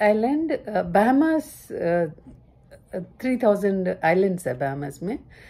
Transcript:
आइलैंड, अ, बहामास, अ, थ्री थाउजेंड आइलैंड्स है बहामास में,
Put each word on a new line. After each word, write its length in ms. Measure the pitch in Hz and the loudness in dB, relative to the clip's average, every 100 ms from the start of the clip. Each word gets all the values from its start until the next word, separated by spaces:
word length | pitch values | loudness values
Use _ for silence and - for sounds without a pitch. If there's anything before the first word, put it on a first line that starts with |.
आइलैंड, 640 | 208 214 233 302 320 294 214 | 2 2 2 0 -2 -4 -2
अ, 160 | 196 | -4
बहामास, 920 | 180 196 226 269 320 311 - - - | 2 4 4 4 2 0 -4 -14 -12
अ, 340 | - 170 175 160 - - - - _ _ - _ | -4 0 0 -2 -6 -20 -20 -20 _ _ -20 _
थ्री 420 | 185 180 - 254 247 | -12 -12 -8 -4 2
थाउजेंड 600 | 226 202 202 190 180 - | 2 2 0 0 -2 0
आइलैंड्स 440 | 165 185 196 180 127 | 2 2 2 -2 -6
है 100 | 127 | -4
बहामास 420 | 139 143 143 - | -4 -6 -10 -10
में, 160 | 175 294 - - - | -10 -10 -12 -20 -20